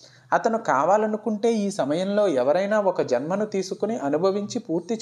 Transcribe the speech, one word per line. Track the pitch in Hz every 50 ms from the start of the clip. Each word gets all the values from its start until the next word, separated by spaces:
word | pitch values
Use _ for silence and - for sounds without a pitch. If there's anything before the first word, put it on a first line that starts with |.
| - - - - _ _ -
అతను | 175 175 226 220 -
కావాలనుకుంటే | 226 - 143 127 143 170 196 214 214 220 214 214 - 233 214 202 240 233 233
ఈ | 220 202 196
సమయంలో | 190 170 147 135 147 170 190 196 202 208 208 196
ఎవరైనా | 151 127 123 135 151 180 196 202 214 214
ఒక | 202 190 - -
జన్మను | 147 131 127 120 135 160 185 202 214
తీసుకుని | 214 - 196 185 - - - - 208 226 -
అనుభవించి | - 139 143 156 175 196 190 208 202 214 - 240
పూర్తి | - - 160 180 - - 226 220